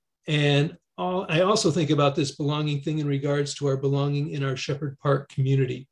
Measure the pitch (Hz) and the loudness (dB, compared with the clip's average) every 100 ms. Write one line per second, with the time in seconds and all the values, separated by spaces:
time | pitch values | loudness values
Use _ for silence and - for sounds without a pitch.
0 | _ _ - 151 147 143 160 - _ - | _ _ -2 0 4 4 2 -4 _ -6
1 | 180 185 190 160 185 214 175 170 143 147 | -4 -4 0 2 4 4 2 2 2 4
2 | 143 139 139 - 143 151 151 143 160 156 | 2 2 -2 -2 -2 -2 -2 -2 -2 -2
3 | 143 139 143 143 143 - 143 131 139 139 | -2 -2 0 0 -2 -2 -2 0 0 2
4 | 143 143 156 156 139 127 - 139 147 - | 0 0 -4 -2 -4 -4 -4 -6 -6 -4
5 | 117 - - - 131 135 127 127 - | 0 0 -2 -2 2 2 2 -4 -12